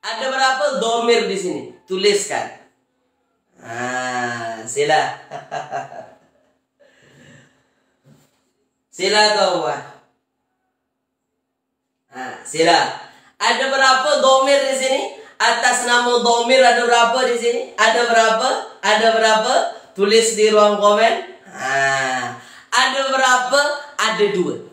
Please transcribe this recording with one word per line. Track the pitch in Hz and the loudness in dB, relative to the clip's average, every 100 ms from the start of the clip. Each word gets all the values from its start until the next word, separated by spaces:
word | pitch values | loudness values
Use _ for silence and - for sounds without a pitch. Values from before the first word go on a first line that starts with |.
Ada | 202 226 262 | -10 -8 -6
berapa | 269 269 269 294 262 | 0 0 0 -2 -2
domir | 226 233 233 233 190 | -2 -2 2 2 2
di | 190 | -4
sini? | 175 147 - - _ | -4 -6 -10 -18 _
Tuliskan. | 190 202 202 - 139 - - _ _ _ _ _ _ _ _ _ _ | 0 2 0 -2 -6 -8 -12 _ _ _ _ _ _ _ _ _ _
Ah, | 117 117 123 127 127 123 120 120 113 113 113 | -14 -10 -6 -6 -6 -4 -6 -6 -8 -10 -10
sila. | 139 147 156 - - - | -4 0 0 0 -8 -14
<laughs> | 143 - 143 147 143 135 - - - _ _ _ _ _ _ _ _ _ _ - - _ _ _ _ _ _ _ _ _ _ _ _ _ _ _ | -18 -12 -12 -10 -10 -12 -16 -20 -20 _ _ _ _ _ _ _ _ _ _ -20 -20 _ _ _ _ _ _ _ _ _ _ _ _ _ _ _
Sila, | - 185 208 214 | -6 0 2 2
tuan-puan. | 208 190 175 160 - - - _ _ _ _ _ _ _ _ _ _ _ _ _ _ _ _ _ _ _ _ _ | 2 0 0 -4 -6 -10 -20 _ _ _ _ _ _ _ _ _ _ _ _ _ _ _ _ _ _ _ _ _
Ah, | - 131 - | -16 -14 -14
sila. | - 151 165 160 143 - - - _ _ | -14 0 2 2 0 -6 -18 -20 _ _
Ada | 220 240 269 | -2 0 -2
berapa | 269 269 - 294 285 | 2 4 4 2 2
domir | 262 262 269 277 269 | 4 4 4 2 2
di | 262 | -2
sini? | 262 262 - - - - | 0 -2 -4 -10 -20 -2
Atas | 226 226 247 247 240 | 0 2 0 0 0
nama | 240 240 240 | 0 2 0
domir | 233 233 240 262 | 2 0 2 4
ada | 247 233 | 4 4
berapa | 240 240 226 254 | 2 4 4 2
di | 254 240 | 0 0
sini? | 233 240 - - | -2 -2 -6 0
Ada | 220 196 - | 0 2 2
berapa? | 233 226 220 254 311 - - | 2 2 2 0 -2 -8 -8
Ada | 196 214 226 226 | -2 2 2 2
berapa? | 220 220 220 262 - - - | 2 2 2 0 -2 -8 -18
Tulis | - 202 220 220 | -2 2 4 2
di | 190 214 | 2 2
ruang | 208 208 208 | 4 4 4
komen. | 202 208 226 - - - - | 2 4 2 0 -6 -16 -20
Ah, | - - 139 135 135 131 127 123 120 - - - | -10 -4 -2 0 0 -2 -4 -6 -12 -18 -20 -4
ada | 240 262 269 277 | 0 0 0 -2
berapa? | 269 262 254 254 269 294 294 - - | 2 4 2 2 0 0 -4 -10 -4
Ada | 214 - 202 | -4 0 0
dua. | 180 151 131 - | 0 -2 -4 -12